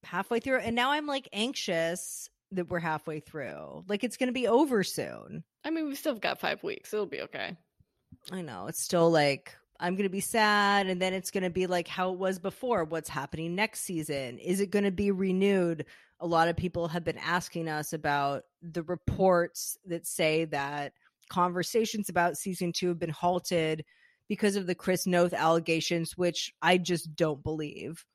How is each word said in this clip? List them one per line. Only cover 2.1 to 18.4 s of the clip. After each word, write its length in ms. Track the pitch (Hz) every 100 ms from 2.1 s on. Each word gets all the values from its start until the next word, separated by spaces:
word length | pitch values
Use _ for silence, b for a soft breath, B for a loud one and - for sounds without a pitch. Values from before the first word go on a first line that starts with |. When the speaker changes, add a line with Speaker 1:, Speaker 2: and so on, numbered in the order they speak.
| - - _ _
Speaker 1:
that 160 | 185 175
we're 100 | 175
halfway 420 | 165 156 - 156
through. 640 | - 156 120 73 76 71 185
Like, 160 | 208
it's 120 | 247 -
gonna 160 | 254
be 140 | 247 233
over 340 | 233 311 233
soon. 640 | 180 - 92 58 52 160 - _
Speaker 2:
I 60 | 294
mean, 160 | 330 311
we've 120 | 277
still 160 | 320
got 260 | 226 180 -
five 220 | 170 -
weeks. 300 | 170 - -
It'll 120 | 214 196
be 160 | -
okay. 340 | 78 143 95 - _ _ _ _ _ - -
Speaker 1:
I 100 | 185
know. 240 | 165 101 104
It's 140 | -
still, 280 | - 180 165
like, 440 | 165 143 135 - - _ _
I'm 180 | 180 190
gonna 120 | 196
be 100 | 190
sad, 680 | - 233 214 208 202 202 190
and 140 | 185
then 140 | 185
it's 160 | 190 180
gonna 200 | 196 185
be 160 | 180 185
like 220 | 180 170
how 240 | - 185
it 60 | 185
was 200 | 190 190
before. 460 | 185 - 254 220
What's 240 | 160 165 151
happening 460 | 147 139 156 165
next 260 | 175 214 -
season? 580 | - 170 151 143 127 123
Is 220 | - 185
it 100 | 196
gonna 200 | 208 202
be 200 | 180 202
renewed? 760 | 190 190 185 196 196 175 160 143 B B B
A 60 | 170
lot 220 | 165 165
of 80 | 170
people 320 | 185 175 170
have 160 | 170
been 140 | 165 151
asking 500 | - 175 - 170 165
us 240 | 151 151
about 520 | 160 147 143 139 139